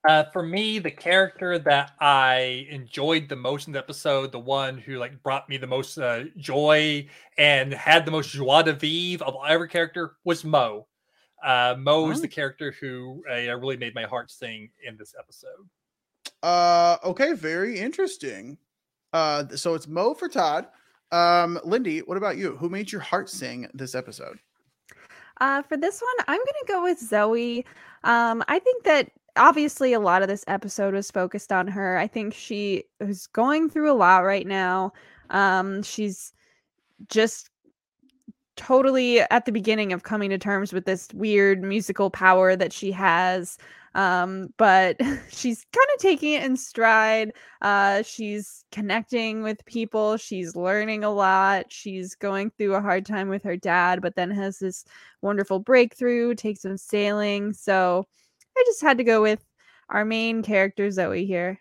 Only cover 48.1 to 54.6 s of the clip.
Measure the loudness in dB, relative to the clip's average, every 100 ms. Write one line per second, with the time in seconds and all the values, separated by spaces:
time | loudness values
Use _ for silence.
48.1 | -8 -8 -8 -10 -18 _ -8 -4 -4 -2
49.1 | -4 -2 -4 -6 -8 _ -8 -4 0 0
50.1 | -2 -4 -8 -8 -4 -2 0 -2 -2 -2
51.1 | 2 4 4 4 0 -4 -14 -12 -10 -12
52.1 | -8 -6 -4 -6 _ -2 0 0 -2 -2
53.1 | -6 -4 -4 -6 -6 0 2 2 2 -2
54.1 | -4 -4 -4 -6 -6